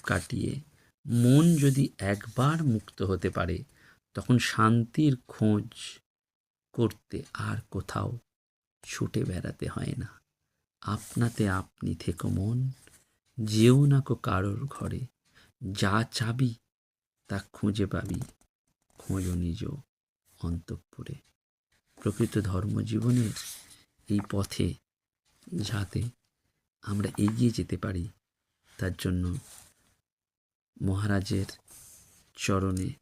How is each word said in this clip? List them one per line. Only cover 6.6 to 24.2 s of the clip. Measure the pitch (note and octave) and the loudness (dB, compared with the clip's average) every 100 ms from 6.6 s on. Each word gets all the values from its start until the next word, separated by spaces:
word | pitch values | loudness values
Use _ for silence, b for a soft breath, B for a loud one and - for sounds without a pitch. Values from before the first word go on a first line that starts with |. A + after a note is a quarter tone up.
| _ | _
করতে | - A2+ - _ - - | 0 0 0 _ -10 -8
আর | - G#2+ G#2 - | -8 -6 -6 -6
কোথাও | G2 - G#2+ G2+ A#2+ - _ _ _ _ _ | -8 -6 -4 -4 -6 -12 _ _ _ _ _
ছুটে | - - A#2 - | -14 -6 -4 -2
বেড়াতে | - F2+ - - - | -2 -4 -8 -8 -8
হয় | - - B2 | -6 -6 -6
না। | A#2 - _ _ _ _ _ _ | -8 -14 _ _ _ _ _ _
"আপনাতে | - G#2+ - - A#2 - G#2 | -6 -6 -6 -2 -2 0 0
আপনি | F#2+ - _ G2 | 0 -4 _ -6
থেকো | E2+ - F2 G2 | -4 -6 -4 -2
মন, | F#2+ G2+ B2 C3 C3 - - _ _ _ - | 0 0 0 -2 -6 -16 -20 _ _ _ -8
যেও | A2 G#2+ A#2 C3+ D3 | 0 6 8 8 8
না | C#3 | 6
কো | - | 4
কারোর | A#2 A#2+ F#2 G2+ G#2 C#3 | -2 0 0 0 -2 -6
ঘরে, | - F2 - B2 _ _ b b _ F#2+ | -6 -6 -6 -8 _ _ b b _ -8
যা | G2 G2+ G#2+ A#2+ | -2 2 2 0
চাবি | - A2 B2 B2+ A#2 _ _ _ _ _ _ - | -2 -2 0 0 -2 _ _ _ _ _ _ -8
তা | G2 - | -8 -8
খুঁজে | - G#2+ G#2 G2 | -4 -2 0 -2
পাবি, | F2+ G2 F2 - _ _ _ _ _ _ - | -2 -4 -6 -8 _ _ _ _ _ _ -14
খোঁজো | - F#2+ F2+ | -6 -4 -2
নিজ | F2 F2 E2 C#2+ - - _ _ _ _ _ | -2 -2 -4 -6 -10 -14 _ _ _ _ _
অন্তঃপুরে।" | E2+ E2+ - F2+ _ - - C#3 _ _ _ _ _ _ _ - | -6 -6 -6 -12 _ -16 -14 -14 _ _ _ _ _ _ _ -6
প্রকৃত | G#2+ - A2+ A2 | -2 0 0 0
ধর্মজীবনের | G2 F#2 G2+ G#2+ G#2 A2 A#2 B2 A2 - - - - B _ _ - | 0 -2 -2 -2 -2 0 2 2 0 -4 -12 -16 -20 B _ _ -4
এই | G2+ | -2